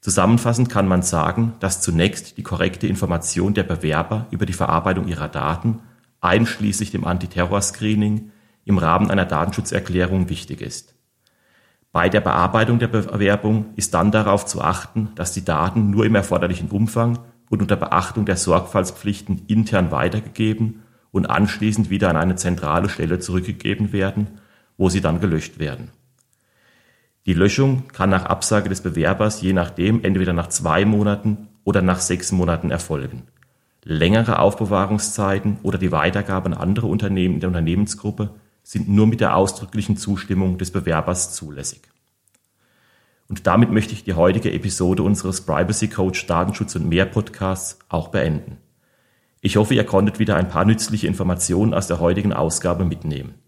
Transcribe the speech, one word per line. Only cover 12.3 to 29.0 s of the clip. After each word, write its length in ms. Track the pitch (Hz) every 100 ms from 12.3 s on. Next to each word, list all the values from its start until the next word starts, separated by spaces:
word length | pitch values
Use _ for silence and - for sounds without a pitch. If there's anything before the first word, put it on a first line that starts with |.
| 73 90 113 110 120
der 80 | 120
Bewerbung 760 | 113 98 - 98 104 107 110 107 -
ist 180 | 98
dann 160 | 85 98
darauf 360 | 110 104 98 -
zu 140 | -
achten, 500 | 78 90 - - 107
dass 180 | - 87
die 120 | -
Daten 460 | 90 80 87 98 104
nur 140 | 101
im 120 | 110 107
erforderlichen 520 | 95 87 90 87 82
Umfang 500 | 101 110 120 117 120 - _ _
und 140 | 110
unter 140 | 92 101
Beachtung 500 | - 87 92 - 101
der 100 | 90
Sorgfaltspflichten 1080 | - 85 90 107 92 - 104 101 - 92 -
intern 460 | 107 110 101 85
weitergegeben 880 | 73 80 107 107 - 110 107 110 113 - _ _
und 180 | - -
anschließend 600 | - 104 - 107 107 104
wieder 200 | 95 95
an 60 | 82
eine 180 | 87
zentrale 540 | 90 90 87 73 80 101
Stelle 320 | - 82 90
zurückgegeben 720 | 90 90 92 104 - 101 104
werden, 480 | 101 95 98 104 - _ _ _ _
wo 120 | 92
sie 140 | 92
dann 180 | 87 82
gelöscht 400 | 92 80 - -
werden. 320 | 78 65 - _ _ _ _ _ _ _ _ _ _ _ _ _ -
Die 80 |
Löschung 520 | 85 98 107 135 131 127
kann 180 | - 95
nach 140 | 95
Absage 440 | 92 85 - 107 98
des 120 | 92
Bewerbers 600 | 90 80